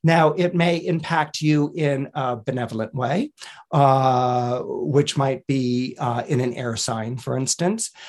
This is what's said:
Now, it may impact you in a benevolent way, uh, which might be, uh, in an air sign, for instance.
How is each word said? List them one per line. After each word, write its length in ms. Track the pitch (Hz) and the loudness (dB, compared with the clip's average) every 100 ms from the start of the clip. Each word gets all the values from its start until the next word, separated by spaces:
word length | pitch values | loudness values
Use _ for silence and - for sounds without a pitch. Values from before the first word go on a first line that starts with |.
Now, 300 | 156 165 156 | 4 6 4
it 220 | 156 175 | 4 0
may 240 | 175 170 170 | 2 2 0
impact 640 | 180 165 160 165 151 - | -2 -4 -2 -2 -2 -2
you 300 | 151 151 147 170 | 2 2 2 0
in 320 | 151 135 139 | -2 -2 -4
a 220 | 151 131 120 | -4 -4 -4
benevolent 580 | 110 127 117 113 107 | -4 -4 -4 -6 -6
way, 380 | 131 120 170 294 _ - - - | -4 -2 -2 -4 _ -20 -20 -2
uh, 920 | 147 139 135 131 127 127 123 120 123 | 4 6 6 4 2 2 0 0 -4
which 540 | - - 151 139 - - | -4 -6 0 2 2 0
might 280 | 135 131 - | 0 -2 -2
be, 480 | 135 127 123 127 - | -2 0 0 -2 -4
uh, 240 | 123 117 - | -4 -2 -2
in 140 | 131 | 0
an 140 | 123 | 0
air 200 | 120 123 | -2 -6
sign, 440 | 110 - 113 110 120 | -4 -4 -4 -4 -6
for 180 | 131 127 | -4 -4
instance. 540 | 131 - 175 226 - - | -2 0 0 -2 -6 -10